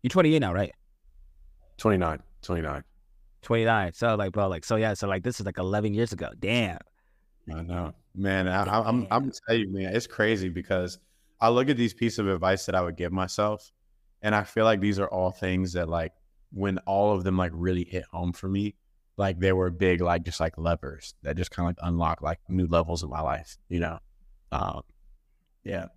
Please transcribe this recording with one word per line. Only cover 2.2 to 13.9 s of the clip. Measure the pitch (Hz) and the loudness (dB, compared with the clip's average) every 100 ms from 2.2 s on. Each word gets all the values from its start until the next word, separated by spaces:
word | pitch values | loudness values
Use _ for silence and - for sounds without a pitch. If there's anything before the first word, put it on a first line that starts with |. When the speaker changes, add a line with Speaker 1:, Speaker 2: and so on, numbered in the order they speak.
| - - | -10 -20
Speaker 2:
twenty-nine. | - 87 78 71 - _ _ _ - _ | -6 -4 -4 -6 -10 _ _ _ -20 _
Speaker 1:
Twenty-nine. | - 117 113 110 98 | -2 2 4 2 0
So, | - 117 107 | -2 0 2
like, | 98 | 0
bro, | 104 98 | 0 0
like, | 85 - | -2 -2
so, | 110 | 0
yeah, | 110 | 0
so, | 98 101 | 0 -2
like, | 95 | -2
this | 101 - | -4 -4
is, | 98 | -8
like, | - | -4
eleven | 92 104 107 | -2 0 0
years | 104 117 | 0 0
ago. | 90 80 - | -2 -8 -6
Damn. | 92 120 104 82 - _ _ _ _ _ - | -2 0 0 -4 -14 _ _ _ _ _ -12
Speaker 2:
I | 80 | -10
know. | 82 87 82 - _ - | -6 -4 -6 -10 _ -4
Man, | 98 95 92 | 0 2 2
I, | 92 | 0
I, | 95 107 107 | 2 0 2
I'm, | 123 95 | 0 0
I'm | 113 | 0
Speaker 1:
Damn. | 135 - - | -2 -8 -2
Speaker 2:
telling | 117 | 0
you, | 98 | 0
man, | 98 95 110 | -4 -2 -2
it's | - | -4
crazy | - 107 110 92 | 0 2 2 -2
because | 87 90 95 90 - _ _ _ _ | -6 -2 -2 -2 -8 _ _ _ _
I | 113 | 4
look | 120 135 | 4 4
at | 131 | 2
these | 117 | 2
pieces | - 117 - | 2 -2 0
of | 98 | 0
advice | 92 92 98 - | 2 2 0 0
that | 92 | 0
I | |
would | 87 80 | 0 -2
give | 87 | -4
myself, | 92 92 - 104 107 - _ _ | -2 -4 0 -2 -2 -10 _ _